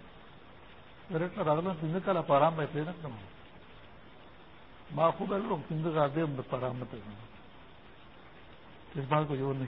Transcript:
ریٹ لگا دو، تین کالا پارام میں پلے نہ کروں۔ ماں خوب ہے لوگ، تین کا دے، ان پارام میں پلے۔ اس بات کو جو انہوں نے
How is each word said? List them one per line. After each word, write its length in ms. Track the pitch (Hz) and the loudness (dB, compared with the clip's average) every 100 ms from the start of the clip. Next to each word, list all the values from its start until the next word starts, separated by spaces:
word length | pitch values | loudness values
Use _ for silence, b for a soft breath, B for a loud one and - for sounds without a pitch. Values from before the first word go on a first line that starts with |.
| - - - - - - - - - - - 165 | -14 -16 -18 -18 -18 -18 -18 -18 -18 -16 -4 0
ریٹ 180 | 180 208 | 0 2
لگا 180 | 156 151 | 4 4
دو، 180 | 180 170 | 4 0
تین 160 | 156 175 185 | 0 2 2
کالا 160 | 180 | 2
پارام 320 | 151 143 156 | 6 8 8
میں 120 | 160 143 | 6 0
پلے 100 | 147 | 0
نہ 80 | 156 175 | -2 -4
کروں۔ 100 | 156 110 98 - - - - - - - - - - - - - - - - | -8 -10 -12 -16 -18 -18 -18 -18 -18 -18 -18 -18 -18 -18 -18 -18 -18 -18 -6
ماں 200 | 147 165 | 4 4
خوب 220 | 160 190 | 4 2
ہے 60 | 196 | 0
لوگ، 180 | 233 180 139 | 2 0 0
تین 240 | 156 160 156 | 0 2 4
کا 120 | 143 143 | 4 4
دے، 60 | |
ان 200 | 160 131 127 | 0 0 -2
پارام 260 | 127 127 123 | -2 0 -2
میں 100 | 120 | -6
پلے۔ 80 | 120 104 104 - - - - - - - - - - - - - - - - - 156 | -8 -12 -12 -14 -16 -18 -18 -18 -18 -18 -18 -18 -18 -18 -18 -18 -18 -18 -18 -8 -4
اس 60 | 131 | 4
بات 160 | 151 151 | 4 4
کو 80 | 139 | 2
جو 140 | 135 | 0
انہوں 120 | |
نے 60 | 135 | 0